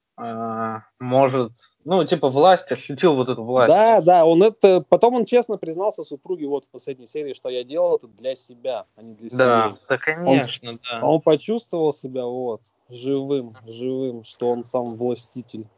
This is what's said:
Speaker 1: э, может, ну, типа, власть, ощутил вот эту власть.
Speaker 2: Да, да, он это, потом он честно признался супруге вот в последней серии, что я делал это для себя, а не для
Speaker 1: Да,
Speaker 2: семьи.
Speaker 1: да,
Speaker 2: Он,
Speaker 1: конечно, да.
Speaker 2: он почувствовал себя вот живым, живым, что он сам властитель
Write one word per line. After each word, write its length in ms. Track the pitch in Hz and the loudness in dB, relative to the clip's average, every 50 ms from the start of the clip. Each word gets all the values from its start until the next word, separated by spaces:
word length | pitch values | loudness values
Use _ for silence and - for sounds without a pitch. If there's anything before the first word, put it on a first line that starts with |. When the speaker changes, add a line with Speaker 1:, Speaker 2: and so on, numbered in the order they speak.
| _ _ _ - | _ _ _ -14
Speaker 1:
э, 600 | 117 117 113 113 113 113 110 113 113 113 110 110 - _ _ - | -12 -10 -10 -8 -8 -8 -6 -6 -6 -6 -8 -10 -14 _ _ -12
может, 540 | 127 127 127 135 139 127 131 131 120 113 120 _ - - _ _ - | -4 0 2 4 4 4 2 0 -2 -4 -8 _ -20 -20 _ _ -6
ну, 180 | 147 190 185 151 | -2 0 0 0
типа, 240 | - 180 147 151 131 | 0 0 0 0 0
власть, 420 | 127 139 160 190 185 175 - - | 2 4 6 6 6 4 2 -4
ощутил 440 | 123 - - - 143 - 185 170 143 | -8 -8 -8 -10 -4 0 2 2 2
вот 140 | 127 123 127 | 2 0 -2
эту 140 | 123 120 110 | -4 -6 -4
власть. 320 | 120 127 127 120 123 165 | -2 2 4 4 6 6
Speaker 2:
Да, 260 | 202 220 226 220 196 | 6 6 6 4 4
да, 240 | 156 180 180 175 156 | 6 6 6 6 6
он 160 | 165 165 170 202 | 6 6 6 4
это, 400 | 226 214 _ - 196 185 175 151 - | 4 4 _ 4 6 6 4 2 2
потом 260 | 180 - 233 240 254 | 4 4 4 4 2
он 100 | 240 220 | 0 0
честно 320 | - 240 240 226 - 208 | 0 0 0 0 0 -4
признался 460 | - - 165 160 175 196 214 - 170 151 | -8 -8 -10 -8 -6 -4 -4 -6 -6 -10
супруге 440 | - 147 135 - 175 185 160 147 | -14 -16 -12 -10 -8 -8 -6 -6
вот 180 | 139 143 135 - | -6 -6 -6 -8
в 40 | _ | _
последней 380 | - 120 - 143 135 127 120 | -20 -16 -14 -14 -14 -14 -14
серии, 260 | - - 151 147 139 123 | -14 -12 -10 -10 -10 -10
что 160 | - - 127 | -10 -10 -8
я 140 | 127 123 123 | -8 -8 -8
делал 320 | 127 147 175 180 175 160 | -6 -4 -2 0 0 0
это 100 | - - | -2 -4
для 280 | 113 101 101 120 131 131 | -6 _ -12 -10 -8 -8
себя, 500 | - - - 123 120 123 131 120 104 - _ _ | -10 -12 -20 -20 _ -8 -8 -8 -8 -10 _ _
а 60 | 113 113 | -20 -20
не 100 | 113 110 | -20 -20
для 160 | 107 117 110 | -18 -16 -6
Speaker 1:
Да, 400 | 123 127 131 123 120 113 110 107 | -2 0 2 2 2 2 0 -2
Speaker 2:
семьи. 100 | 101 - _ - | -4 -8 _ -6
Speaker 1:
да, 80 | 135 123 - 156 156 170 175 | -6 -4 -4 -4 -6 -2 0
Speaker 2:
Он, 180 | 135 135 135 | 2 2 2
Speaker 1:
конечно, 300 | 123 117 - - - 120 117 113 120 123 | 2 -2 -8 -12 -14 -14 -16 -14 -12 -10
да. 120 | 117 113 | -8 -4
Speaker 2:
он 200 | - 147 160 151 | -2 0 0 0
почувствовал 720 | - 165 156 139 - 208 226 233 - _ 180 165 160 151 139 | 2 0 0 0 0 -4 -6 -8 -8 _ -6 -4 -2 -4 -4
себя 320 | - - 131 127 127 123 | -6 -10 -12 -10 -8 -8
вот 360 | 120 123 127 127 120 110 104 _ _ _ _ _ - | -8 -8 -8 -8 -8 -8 -10 _ _ _ _ _ -20
живым, 680 | 123 120 127 139 139 135 135 139 143 135 120 117 110 104 113 | -18 -12 -8 -6 -6 -4 -4 -4 -6 -6 -6 -10 -16 -20 -20
живым, 560 | 113 113 117 127 131 131 131 135 127 117 117 117 | -20 -14 -10 -8 -8 -6 -6 -6 -8 -10 -12 -16
что 260 | - - - 123 120 | -18 -10 -6 -4 -2
он 120 | 120 120 117 | -2 -4 -6
сам 320 | 120 - 123 120 117 110 | -6 -6 -6 -6 -6 -8
властитель 720 | 110 120 123 120 117 - _ - 123 113 _ - 110 110 - _ | -6 -4 -4 -4 -6 -10 _ -16 -16 -16 _ -16 -16 -16 -18 _